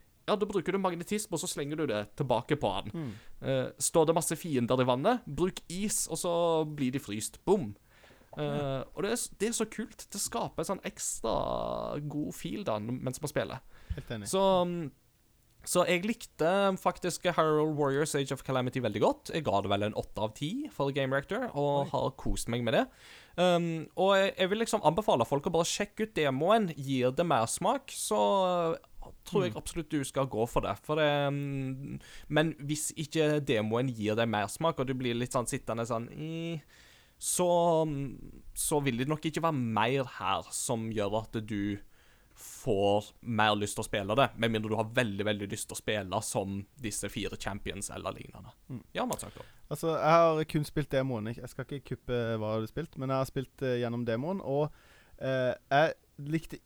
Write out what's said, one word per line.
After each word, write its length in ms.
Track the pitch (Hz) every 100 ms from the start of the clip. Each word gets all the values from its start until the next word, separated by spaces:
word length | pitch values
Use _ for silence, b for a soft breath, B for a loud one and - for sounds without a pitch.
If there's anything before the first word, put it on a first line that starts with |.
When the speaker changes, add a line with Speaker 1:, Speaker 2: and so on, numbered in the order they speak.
| _ _ -
Speaker 1:
Ja, 80 | 202
da 100 | 208
bruker 260 | 202 165
du 60 | 190
magnetisme, 560 | 190 170 170 208 -
og 60 | 156
så 80 | 175
slenger 300 | 170 143 160
du 100 | 139
det 280 | 104 104 -
tilbake 400 | 131 117 - 151
på 120 | 107
han. 180 | 95 107
Speaker 2:
Mm. 200 | 165 135 104 B -
Speaker 1:
Eh, 280 | 131 131 127 -
står 280 | - 170 156
det 80 | 165
masse 200 | - 165
fiender 420 | 170 127 117 127
i 40 | 127
vannet, 360 | 127 180 247 -
bruk 320 | 143 185 - -
is, 380 | 165 202 - -
og 100 | 160
så 480 | 180 170 170 160 156 147
blir 160 | 127
de 80 | 131
fryst. 380 | - 107 - - -
Boom. 300 | 202 104 101 b b b b b -
Eh, 60 |
Speaker 2:
Ja. 400 | 147 143 139 135 - -
Speaker 1:
og 60 |
det 80 | 202
er 40 | 240
s-, 120 | - -
det 120 | 220
er 40 |
så 120 | 226 220
kult. 380 | - 226 - -
Det 120 | 202
skaper 380 | - 233 190 -
en 180 | 170 190
sånn 40 |
ekstra 1160 | 190 - - - - - - 62 58 60 57 143 147
god 260 | 147 151
feel 300 | - 165 214
da, 120 | 180 107
n-, 220 | 107 127
mens 180 | 131 -
man 80 | 147
spiller. 300 | 135 107 131 - B B B
Speaker 2:
Helt 140 | -
enig. 180 | 117 101
Speaker 1:
Så, 380 | 190 190 180 175
mm, 260 | 175 143 - _ _ _ _ _ _
så 220 | - 180 170
jeg 160 | 180
likte 720 | 208 226 - - 156 196 196 190
faktisk 460 | 185 - 180 - 180
Hyrule 400 | 170 156 151 156 147
Warriors 400 | 143 135 156 147
Age 160 | 139
of 120 | 139
Calamity 360 | - 131 127 131
veldig 220 | 117 107
godt. 300 | 185 - -
Jeg 120 | 170
ga 180 | 135 98
det 80 | 98
vel 140 | 101
en 100 | 107
åtte 240 | - - -
av 100 | 110
ti 340 | - 147 254 294
for 220 | - 143
Game 200 | 139 131
Reactor, 380 | 139 139 214 262 147
og 300 | 143 143 139
Speaker 2:
Oi. 40 |
Speaker 1:
har 180 | 131 127
kost 360 | - 113 - -
meg 140 | 120
med 100 | 117
det. 140 | 156 262 B B B B -
Um, 500 | 180 175 170 165 - -
og 180 | 185 196
jeg, 180 | 196 -
jeg 120 | 185
vil 80 | 214
liksom 220 | 226 220
anbefale 440 | 151 170 214 151 113
folk 160 | 139
å 80 | 185
bare 140 | 165 165
sjekke 360 | - 202 -
ut 120 | 214 170
demoen. 580 | 143 131 170 226 185 147
Gir 360 | 135 131 123
det 140 | 139 170
mersmak, 640 | 131 113 - 196 269 -
så 840 | - - 214 202 196 185 175 165 165 - - - -
tror 200 | - 165
jeg 100 | 110
Speaker 2:
Mm. 40 | 117
Speaker 1:
absolutt 280 | - 170 156
du 140 | 151
skal 220 | 131 139 135
gå 200 | 107 113
for 120 | -
det. 160 | 95 101
For 160 | - 151
det, 360 | 151 143 143
mm, 680 | 143 143 139 131 135 135 135 B B B
men 240 | 151 160 -
hvis 360 | 147 151 - -
ikke 420 | 147 160 151 151 139
demoen 420 | 110 107 117 131 113
gir 200 | 104 110
deg 120 | 117
mersmak, 520 | 104 98 - 160 156
og 80 | 131
du 60 |
blir 200 | 127 120 117
litt 160 | 120
sånn 160 | 131 117
sittende 380 | 127 - 113 120
sånn, 240 | 113 120
mm, 520 | 147 156 165 165 160 - b b b b b
så, 640 | - - 175 175 170 160 160
mm, 540 | 139 139 - - - - -
så 280 | - 147
vil 140 | 139 117
det 100 | 135
nok 140 | 156
ikke 200 | 160 -
være 120 | 165 143
mer 500 | 117 107 117 139 120
her 360 | - 95 92 -
som 400 | - - 117 113
gjør 300 | 107 101 110
at 220 | 110 117 107
du 320 | 104 101 98 - b b b b -
får 800 | - - 135 98 101 104 - -
mer 340 | 117 110 107 104
lyst 200 | 104 -
til 60 |
å 40 | 107
spille 280 | 110 95 117
det, 140 | 123 -
med 140 | 117
mindre 180 | 110 107
du 60 | 107
har 100 | 110
veldig, 380 | 120 117 98
veldig 240 | 101 104 101
lyst 180 | 107 -
til 60 | -
å 60 |
spille 420 | - 107 92 101
som 420 | - 117 98 98 95 -
disse 260 | 107 - 101
fire 280 | - 95 -
champions 500 | - 101 - 98 -
eller 220 | - -
lignende. 400 | 117 - - 120 - -
Speaker 2:
Mm. 120 | 120 -
Speaker 1:
Ja, 120 | 180 247
Mats 180 | -
Jakob. 220 | - - - b -
Speaker 2:
Altså, 240 | 147 165 156
jeg 160 | 147
har 320 | 170 165 156 156
kun 200 | 156 147
spilt 240 | 156 143
demoen. 380 | 135 135 117 107
Jeg, 100 | 117
jeg 120 | 123
skal 160 | - 127
ikke 300 | 143 - 127
kuppe 420 | - 123 113 113
hva 180 | 107 110
du 80 | 110
har 20 |
spilt, 300 | - 165 -
men 120 | 131
jeg 80 | 131
har 80 | 131
spilt, 360 | 139 127 -
eh, 180 | 131 123
gjennom 220 | 120 120 117
demoen, 360 | 113 151 196
og 260 | - 143 151 b b b b b
eh, 340 | 131 131 127 - -
jeg 220 | 139 160 - _ -
likte 400 | 143 160 - -